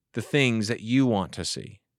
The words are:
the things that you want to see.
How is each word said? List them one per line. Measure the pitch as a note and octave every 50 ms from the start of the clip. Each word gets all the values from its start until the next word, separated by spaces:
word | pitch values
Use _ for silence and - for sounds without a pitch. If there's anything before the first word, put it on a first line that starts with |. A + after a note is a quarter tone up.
| _ _ -
the | A#2+
things | G#2+ - - D3 C3+ B2 A2+ A2 G#2+
that | G#2 A#2 -
you | G#2 A2+ B2 C3+ C3+
want | B2 A2+ G2 F2+ C#2 -
to | - D#2+
see. | - - B1 A#1+ C2 - - _ _ _